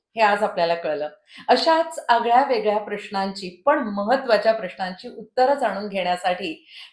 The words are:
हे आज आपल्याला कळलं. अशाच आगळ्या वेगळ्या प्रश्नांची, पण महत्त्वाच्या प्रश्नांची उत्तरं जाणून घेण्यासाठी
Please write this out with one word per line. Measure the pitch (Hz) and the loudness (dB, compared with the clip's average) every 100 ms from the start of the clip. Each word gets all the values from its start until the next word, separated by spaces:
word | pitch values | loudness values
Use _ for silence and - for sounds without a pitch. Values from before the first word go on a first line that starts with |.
| _ 226 | _ 0
हे | |
आज | 208 208 | 2 2
आपल्याला | 208 185 170 170 | 0 0 0 0
कळलं. | 165 147 151 - _ - - | -2 -4 -6 -10 _ -6 2
अशाच | 247 320 320 320 - - | 4 4 2 0 -4 0
आगळ्या | 233 233 240 | 2 4 4
वेगळ्या | 269 233 208 208 | 4 0 0 0
प्रश्नांची, | 208 202 - 196 196 196 180 - 277 | -2 -10 -6 -4 -4 -6 -12 -2 0
पण | 302 | 2
महत्त्वाच्या | 220 202 208 269 262 208 226 | 0 -4 0 0 2 2 2
प्रश्नांची | 208 180 - 185 185 247 | 0 -4 -8 -8 -10 -14
उत्तरं | - - - 262 | -16 -6 0 2
जाणून | 277 233 190 208 | 2 0 -4 -6
घेण्यासाठी | 190 175 180 190 180 185 160 _ - - | -4 -2 -2 -2 -2 -6 -10 _ -20 -4